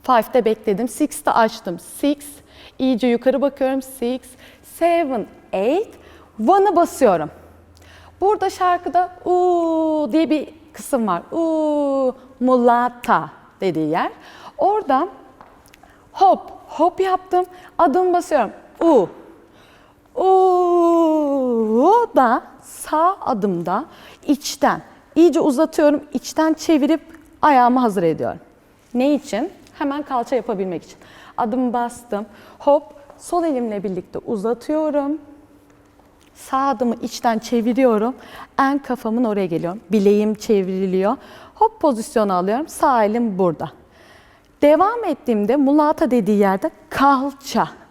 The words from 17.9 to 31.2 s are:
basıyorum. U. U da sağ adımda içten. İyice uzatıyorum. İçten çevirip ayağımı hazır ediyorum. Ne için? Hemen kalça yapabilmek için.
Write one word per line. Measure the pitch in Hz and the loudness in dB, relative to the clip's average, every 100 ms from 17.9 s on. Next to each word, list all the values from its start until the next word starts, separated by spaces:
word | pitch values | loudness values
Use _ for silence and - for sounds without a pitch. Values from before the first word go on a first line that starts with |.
| 302 370 | 2 2
basıyorum. | 349 - 302 202 - - - | 0 0 -2 -2 -6 -20 -2
U. | 339 269 165 - - - _ _ _ _ _ _ _ - | 4 4 2 -6 -20 -20 _ _ _ _ _ _ _ -2
U | 370 381 370 359 349 349 339 339 320 311 294 277 254 233 220 226 311 466 453 285 | 2 4 4 2 2 2 4 4 2 2 0 -2 0 0 0 2 4 4 2 2
da | 247 277 - - | 2 0 -4 -20
sağ | - - - 311 339 392 | -20 -18 -6 0 0 0
adımda | - 233 202 175 170 196 311 - - - - | -6 -2 -2 -4 -4 -4 -6 -18 -20 -14 -4
içten. | 277 - - 254 165 - - _ | -4 -4 -2 0 -2 -8 -20 _
İyice | - 339 285 | 4 4 4
uzatıyorum. | 302 254 320 - 294 294 - | 0 0 0 2 2 2 -4
İçten | 254 - - 320 | -10 -6 -2 0
çevirip | 311 - 311 277 320 - - - _ | 0 0 0 2 -2 -4 -20 -20 _
ayağımı | 302 262 240 254 | 2 4 4 2
hazır | 240 196 | 0 0
ediyorum. | 170 151 117 - - _ _ _ _ | -2 -2 -6 -8 -18 _ _ _ _
Ne | 240 277 | -2 0
için? | 285 - 202 359 - - - | -2 -4 -6 -8 -10 -20 -8
Hemen | 285 285 | -6 -6
kalça | 294 262 - 254 | -6 -6 -4 -4
yapabilmek | 214 196 190 165 | -4 -6 -6 -8
için. | - - - - | -12 -20 -20 -20